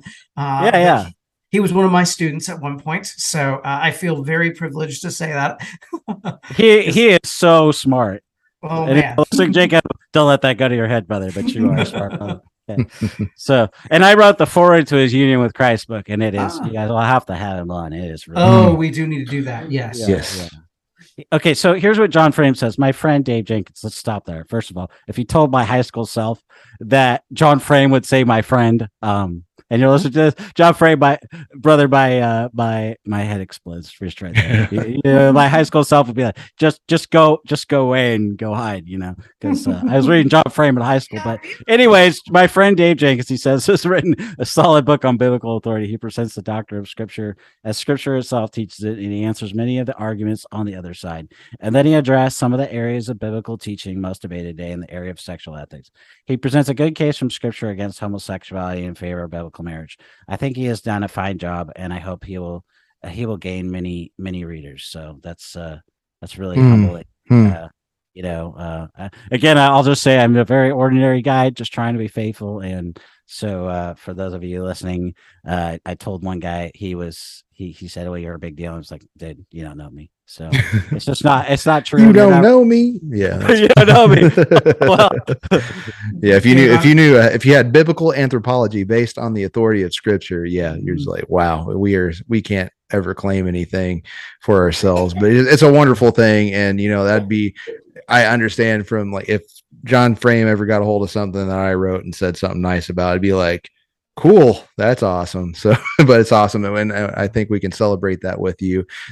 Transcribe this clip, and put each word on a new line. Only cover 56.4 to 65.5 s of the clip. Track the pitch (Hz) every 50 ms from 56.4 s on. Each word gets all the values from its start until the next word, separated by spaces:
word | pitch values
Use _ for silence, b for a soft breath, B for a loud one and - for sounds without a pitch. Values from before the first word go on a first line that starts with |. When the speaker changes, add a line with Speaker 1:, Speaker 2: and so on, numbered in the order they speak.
| - 135 127 147 139 143
Speaker 2:
a | 131
good | 117 147 160 160
case | - 156 147 147 -
from | 131 120
Scripture | - - - 120 107 - 120 107
against | 98 92 101 101 95 -
homosexuality | 107 101 101 98 - - 95 92 - - 95 95 90 90 90 90 90
in | 90 85
favor | - 90 87 90 87 87
of | 82
biblical | 82 85 85 82 - - 85
marriage. | 85 80 80 80 73 - b b b b b b -
I | 98
think | - 139 139 123 127
he | 127
has | 123 117 101
done | - 113 104 101 101
a | 98
fine | - 101 95 98 98 87
job, | 90 87 87 87 87 76 -
and | - 92 87 90
I | 90
hope | 80 95 90 - -
he | 101 95 92
will, | 87 87 87 87 - _ _ _ _ _ _ _ -
uh, | 85
he | 85 110 120
will | 113 107 87
gain | 82 92 92 92 90 92
many, | 90 90 90 90 87 87 85 - _ -
many | 95 95 90 90 87
readers. | 82 85 78 71 71 67 67 -
So | - - 82 78 78 78 67 -
that's, | 87 82 - - -